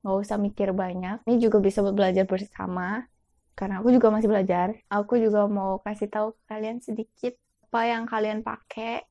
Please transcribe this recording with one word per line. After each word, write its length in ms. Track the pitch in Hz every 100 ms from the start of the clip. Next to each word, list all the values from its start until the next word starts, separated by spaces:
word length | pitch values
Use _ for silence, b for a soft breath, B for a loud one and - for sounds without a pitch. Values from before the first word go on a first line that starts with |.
Nggak 140 | 202 190 208
usah 80 | 208
mikir 400 | 202 - 196 190
banyak. 480 | 185 180 185 214
Ini 120 | - 240
juga 240 | 226 208
bisa 160 | 196 196 202
belajar 400 | 196 190 185 190
bersama, 800 | 190 202 - 190 180 180 214 254 _ _ _ _ -
karena 240 | 190 190
aku 160 | 226 254
juga 160 | 226
masih 160 | 214 220
belajar. 480 | 208 190 175 180 220 _
Aku 240 | 202 208 247
juga 300 | 226 208 208
mau 320 | 202 190 190
kasih 300 | - 208 208
tahu 240 | 214 214 220
ke 60 | _
kalian 320 | 214 214 240
sedikit 500 | - 220 220 _ 247 247 _ _ _
apa 100 | 233 233
yang 160 | 233 226
kalian 320 | 226 214 214
pakai 640 | 220 - _ - 226 233 -